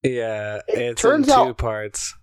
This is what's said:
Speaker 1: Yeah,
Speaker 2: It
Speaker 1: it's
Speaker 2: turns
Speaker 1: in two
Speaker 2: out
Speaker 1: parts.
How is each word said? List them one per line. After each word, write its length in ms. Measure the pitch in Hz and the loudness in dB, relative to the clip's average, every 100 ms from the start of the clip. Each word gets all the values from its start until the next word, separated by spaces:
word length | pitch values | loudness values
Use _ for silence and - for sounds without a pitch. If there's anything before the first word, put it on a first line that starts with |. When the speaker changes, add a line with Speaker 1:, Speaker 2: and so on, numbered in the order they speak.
Speaker 1:
Yeah, 540 | 135 123 113 107 104 104 - | -2 -2 -4 -4 -6 -8 -6
Speaker 2:
It 100 | 427 | -4
Speaker 1:
it's 240 | 120 117 | -4 2
Speaker 2:
turns 260 | 226 302 269 | 2 4 4
Speaker 1:
in 60 | |
two 60 | 269 | 4
Speaker 2:
out 160 | 151 117 | 4 0
Speaker 1:
parts. 560 | 120 107 107 - - - | -4 -4 -6 -8 -10 -12